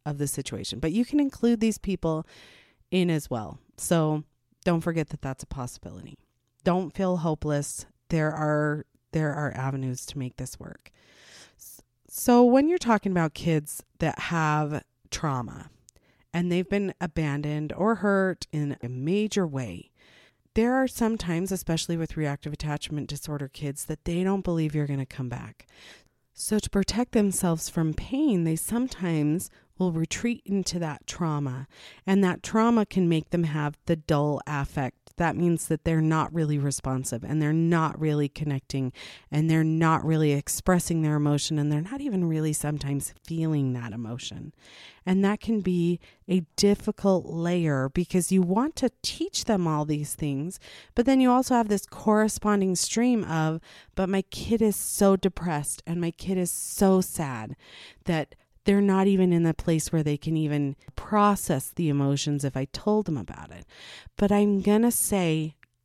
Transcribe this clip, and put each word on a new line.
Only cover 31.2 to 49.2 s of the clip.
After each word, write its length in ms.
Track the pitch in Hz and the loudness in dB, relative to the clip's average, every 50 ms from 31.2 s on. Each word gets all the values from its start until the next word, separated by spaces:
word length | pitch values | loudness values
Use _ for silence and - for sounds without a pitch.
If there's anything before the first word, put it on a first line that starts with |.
| 175 160 151 147 143 131 127 131 135 _ - - - - - - - | -2 -2 0 -2 -2 -4 -6 -8 -10 _ -18 -20 -20 -20 -20 -10 0
and 180 | 190 196 202 190 | 2 4 4 4
that 200 | 180 - - - | 4 2 -2 -6
trauma 420 | - - 220 226 233 233 220 202 | -2 2 4 4 6 4 4 2
can 240 | - - 190 180 170 | 2 2 2 4 4
make 220 | 165 156 156 - | 4 2 0 0
them 140 | - 175 170 | -2 0 0
have 300 | 151 151 156 147 147 147 _ - | 0 0 -2 -4 -4 -6 _ -2
the 80 | - 170 | -2 -2
dull 440 | 156 - - 156 143 147 147 143 - - | -2 2 0 2 2 2 0 -2 -4 -4
affect 560 | - 151 139 139 - - 151 131 - _ _ _ - - | -4 -4 -4 -4 -4 -4 -4 -4 -4 _ _ _ -16 -4
that 180 | - 170 160 - | -2 0 0 2
means 320 | 156 175 175 170 160 - | 2 2 2 2 0 0
that 160 | - 160 156 - | -2 -4 -2 0
they're 180 | 170 165 156 | 0 2 2
not 320 | 156 156 160 160 143 - 156 | 2 4 2 2 0 0 0
really 240 | 170 156 147 151 | -2 0 0 0
responsive 640 | 143 139 143 135 - - 131 131 127 131 - 123 113 - | 0 0 -2 -2 -2 -4 -2 -2 -2 -4 -4 -6 -6 -4
and 180 | - 147 156 | -2 0 0
they're 120 | 147 147 156 | 2 2 2
not 460 | 165 165 170 170 165 160 147 - - | 4 4 4 4 2 2 0 -2 -2
really 280 | 156 156 147 147 147 | -2 0 2 0 0
connecting 640 | 139 - - 156 151 139 135 _ - - 135 131 127 - - - - - - _ - | -2 -2 -6 -4 -4 -4 -4 _ -4 -4 -2 -2 -4 -6 -10 -18 -20 -20 -20 _ -4
and 180 | - 151 160 160 | 0 0 2 4
they're 140 | 160 160 160 | 4 4 4
not 400 | 160 160 160 165 160 160 - - | 2 2 4 4 4 4 2 2
really 280 | 156 160 156 156 147 | 2 2 4 4 4
expressing 720 | 143 143 - - - - - 185 185 175 - - 170 160 | 2 0 -2 -4 -8 -2 2 2 2 2 2 0 0 0
their 140 | 156 151 151 | 2 2 2
emotion 440 | 147 147 147 147 143 - - 156 151 | 2 2 2 2 2 0 0 0 0
and 120 | 143 147 | 0 2
they're 100 | 147 147 | 0 0
not 200 | 170 196 277 269 | -2 -4 -8 -6
even 240 | 285 277 202 185 175 | -4 -2 -2 0 0
really 280 | 165 160 156 156 156 147 | 0 0 0 0 -2 -2
sometimes 600 | - - 147 151 143 139 139 143 139 - - - _ _ | -2 -2 -4 -4 -4 -4 -4 -4 -4 -4 -8 -12 _ _
feeling 500 | - 165 165 160 160 156 143 139 127 123 | -8 -4 -2 0 0 2 2 0 0 -2
that 200 | 120 120 113 104 | -4 -6 -8 -8
emotion. 600 | 120 113 107 120 123 - - - - - 156 - _ _ - - - - - - _ - | -8 -8 -8 -8 -10 -10 -12 -12 -12 -14 -16 -16 _ _ -20 -20 -20 -20 -20 -20 _ -2
And 180 | 180 185 196 196 | 0 2 2 2
that 160 | 196 214 - | 2 0 -2
can 220 | - 220 226 208 | -2 -2 -2 0
be 380 | 170 185 180 175 170 175 175 - - - _ _ - | 0 0 0 2 2 2 0 -2 -6 -18 _ _ -4
a 140 | - 185 185 160 _ - | 0 0 0 0 _ -2
difficult 720 | - 202 202 202 - - 214 - - - 196 190 170 127 | 2 4 4 4 2 0 -6 -6 0 2 2 2 2 0
layer 640 | - 160 165 170 175 180 180 165 151 143 131 131 139 | -4 -6 -2 -2 0 0 0 2 2 2 0 0 -2
because 420 | - 175 170 - - 185 165 - | -2 -2 -2 0 0 0 2 4
you 100 | 190 190 | 2 2
want 340 | 180 175 190 220 269 320 - | 4 4 2 0 0 -2 -2
to 140 | - 269 226 _ - | 0 -2 -2 _ -4
teach 440 | - - - - | -10 -8 -6 -6